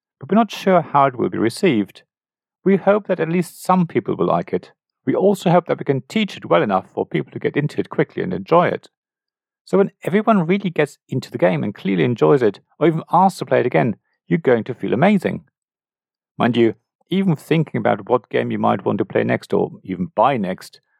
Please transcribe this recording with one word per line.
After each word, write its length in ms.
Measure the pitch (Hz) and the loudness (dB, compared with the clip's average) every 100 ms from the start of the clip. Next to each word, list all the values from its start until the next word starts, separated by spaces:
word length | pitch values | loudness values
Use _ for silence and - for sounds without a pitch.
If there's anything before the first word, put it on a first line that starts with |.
| _ _ | _ _
but 140 | 139 | -2
we're 40 | 202 | 0
not 140 | 226 | 0
sure 320 | - - 180 | -2 0 0
how 260 | 156 143 139 | 2 2 2
it 100 | 123 | 0
will 120 | 101 | -4
be 80 | 95 | 0
received. 680 | 107 - 196 117 98 - _ _ _ _ _ _ | -2 0 0 2 -2 -8 _ _ _ _ _ _
We 140 | - 196 | 0 2
hope 300 | - 208 202 | 2 0 0
that 120 | 180 | -4
at 100 | 160 | -2
least 320 | 180 170 - | -2 -4 -6
some 240 | - 185 170 | 0 0 2
people 300 | - - 98 | -2 -2 -2
will 120 | 87 | 0
like 260 | 85 85 | 0 -2
it. 180 | 92 - _ _ _ - | -6 -8 _ _ _ -4
We 80 | |
also 360 | 135 190 196 185 | 0 0 0 2
hope 160 | 175 170 | 2 2
that 120 | 143 | -2
we 60 | |
can 200 | 143 135 | 0 -2
teach 340 | - 214 208 - | -2 -4 -4 -6
it 80 | 101 | 0
well 180 | 156 | 0
enough 260 | 127 95 - | 2 0 -2
for 160 | - 98 | -6 -4
people 280 | 123 - | -4 -6
to 60 | 120 | -6
get 180 | 110 - | -4 -2
into 240 | 147 - | -2 -4
it 80 | 95 | -4
quickly 340 | - - - | -4 -4 -4
and 100 | 92 | -6
enjoy 360 | 90 98 170 156 | -6 0 2 2
it. 180 | 90 - _ _ _ _ _ _ _ | -2 -10 _ _ _ _ _ _ _
So 140 | _ 185 | _ 0
when 140 | 196 - | 0 -2
everyone 440 | - 185 214 214 160 | -4 0 2 2 2
really 240 | 196 196 | -2 -2
gets 260 | 160 147 - _ | -2 -4 -6 _
into 240 | 131 - | -8 -6
the 60 | 127 | -2
game 260 | 175 170 | 0 0
and 100 | 104 | -4
clearly 300 | - 185 185 | -6 -4 0
enjoys 380 | 139 117 156 147 | 0 2 2 4
it, 180 | 113 98 _ _ | 2 -2 _ _
or 80 | 156 | 0
even 160 | 156 - | 0 0
asks 260 | 165 190 - | 2 2 0
to 60 | 131 | -2
play 140 | 127 | 0
it 60 | 120 | 0
again, 300 | 160 143 - _ _ _ | 0 0 -4 _ _ _
you're 140 | 170 | -2
going 240 | 135 117 104 | 2 2 0
to 80 | |
feel 180 | - 98 | -8 -4
amazing. 540 | 101 175 208 98 87 - _ _ _ _ _ _ _ _ - | 0 2 2 0 -6 -10 _ _ _ _ _ _ _ _ -2
Mind 200 | 117 120 | 0 2
you, 160 | 113 107 _ _ _ | 2 0 _ _ _
even 260 | 185 196 151 | 0 0 -2
thinking 420 | - 156 147 - | 0 0 0 -2
about 320 | 110 107 104 | -2 -2 0
what 180 | 123 - | -2 0
game 220 | 123 120 | -4 -2
you 60 | 110 | -2
might 260 | 113 113 | 0 0
want 140 | - 104 | -2 -2
to 80 | 104 | -2
play 180 | 113 | -2
next 300 | 113 120 - | -2 -2 -2
or 260 | 92 92 98 | -2 -2 -6
even 280 | - 90 87 - | -10 -6 -4 0
buy 200 | 120 135 | 0 0
next, 460 | 90 92 - - _ _ | -4 -6 -12 -20 _ _